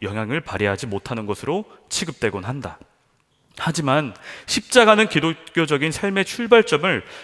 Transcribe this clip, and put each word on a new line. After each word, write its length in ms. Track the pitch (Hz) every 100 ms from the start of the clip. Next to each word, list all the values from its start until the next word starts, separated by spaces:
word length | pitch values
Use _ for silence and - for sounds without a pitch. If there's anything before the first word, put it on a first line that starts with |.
영향을 400 | 95 107 107 151
발휘하지 460 | - 95 104 98 123
못하는 380 | 101 - 117 104
것으로 400 | 104 127 180 214 - -
취급되곤 560 | - 165 - 113 95 95
한다. 320 | 135 107 - - _ _ _ _ _ _ -
하지만 580 | - 156 143 143 139 - - - -
십자가는 640 | - - 254 220 214 220
기독교적인 840 | 156 156 160 - - 156 147 156
삶의 320 | - 202 196
출발점을 800 | 185 - 233 233 226 143 185 123 - -